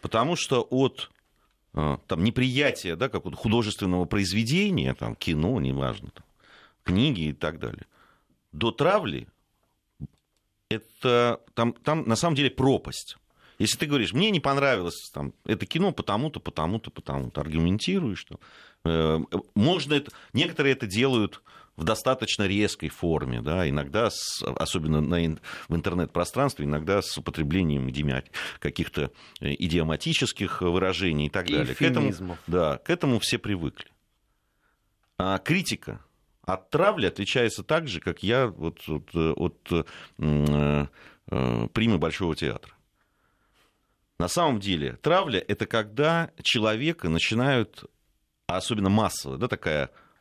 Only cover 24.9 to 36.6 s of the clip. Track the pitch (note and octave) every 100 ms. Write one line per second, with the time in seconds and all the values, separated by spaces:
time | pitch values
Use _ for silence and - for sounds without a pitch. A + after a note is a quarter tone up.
24.9 | D2+ C#2+ E2+ E2 D#2 - - - E2+ E2+
25.9 | F2 E2 E2+ F2 B2 C#3 - D2 D2 D#2+
26.9 | G2 - - - - D2 F2+ E2 C#2+ C2
27.9 | C2 D2 C2 - - - - D2+ - D#2
28.9 | - C#2 - - - D2 C#2+ F2 E2+ D#2+
29.9 | D#2 E3 D#3 - - F#2+ - F2+ F2+ F#2
30.9 | E2+ F#2 D2+ D2 G2 F2 D2 B1+ B1+ D#3
31.9 | - G#2+ F2 F#2 E2+ - F2 D#2 C#2 -
32.9 | F3 C#3+ A#2 - A#2 G#2+ F#2+ D2 - -
33.9 | _ _ _ _ _ _ _ _ _ _
34.9 | _ _ - F#2 F#2+ - F3+ - - -
35.9 | G#1 - _ _ _ - F#2+